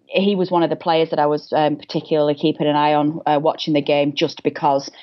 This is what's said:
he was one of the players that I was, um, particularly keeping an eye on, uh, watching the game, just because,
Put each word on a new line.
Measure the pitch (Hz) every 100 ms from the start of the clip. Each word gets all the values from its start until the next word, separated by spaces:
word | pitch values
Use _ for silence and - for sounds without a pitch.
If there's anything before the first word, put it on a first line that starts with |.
| -
he | 170 196
was | 196 180
one | 175
of | 156
the | 156
players | 175 160 160
that | 151
I | 147
was, | 151 -
um, | 156 151 147
particularly | - 160 - 156 147
keeping | 147 156 151 147
an |
eye | 147 151
on, | 151 147 165 -
uh, | 147
watching | 156 - -
the | 147
game, | 143 143 143
just | 143 151 -
because, | 147 143 151 139 143 -